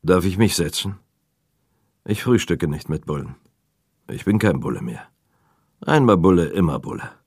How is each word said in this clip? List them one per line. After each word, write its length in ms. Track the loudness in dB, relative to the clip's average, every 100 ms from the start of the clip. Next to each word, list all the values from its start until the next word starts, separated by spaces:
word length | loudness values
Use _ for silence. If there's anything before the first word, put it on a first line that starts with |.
"Darf 240 | 4 2 2
ich 140 | 2
mich 160 | 2 2
setzen?" 420 | -4 -4 -8 -10 _ _ _ _ _ _ _ _ _ _
"Ich 200 | -6 -4
frühstücke 440 | 2 2 2 -4 -2
nicht 220 | -6 -6
mit 160 | -8 -6
Bullen." 300 | -8 -8 -18 _ _ _ _ _ _ -14
"Ich 160 | -8 -2
bin 140 | 2
kein 200 | 2 0
Bulle 220 | -4 -6
mehr." 220 | -8 -12 -16 _ _ _ _ _ _ _ 0
"Einmal 320 | 2 6 6
Bulle, 280 | 6 4 2
immer 340 | 0 0 -2
Bulle." 320 | -8 -12 -12 -18